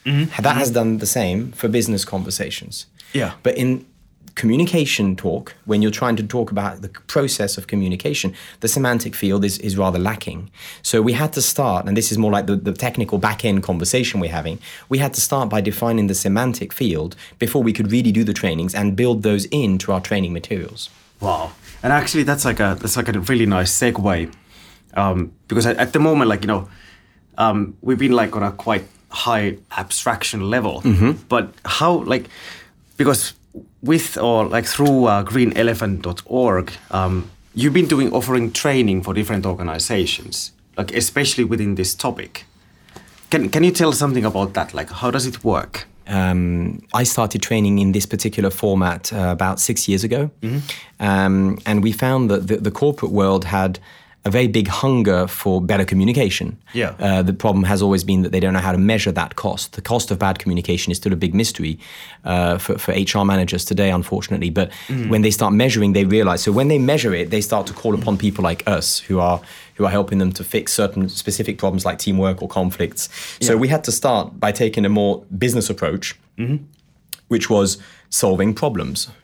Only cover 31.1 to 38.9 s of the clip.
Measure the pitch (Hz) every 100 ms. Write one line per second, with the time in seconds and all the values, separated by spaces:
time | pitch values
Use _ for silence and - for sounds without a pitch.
31.1 | 160 - 120 - - - - 160 170 -
32.1 | 127 - - - - - _ _ - 143
33.1 | 120 - - _ - - _ 127 160 -
34.1 | - 117 113 101 117 120 - 143 135 120
35.1 | 101 95 127 117 - 117 104 104 92 87
36.1 | 87 - 127 123 90 82 - - 95 92
37.1 | 92 92 - - 113 143 156 156 143 135
38.1 | 123 123 127 113 - 147 135 110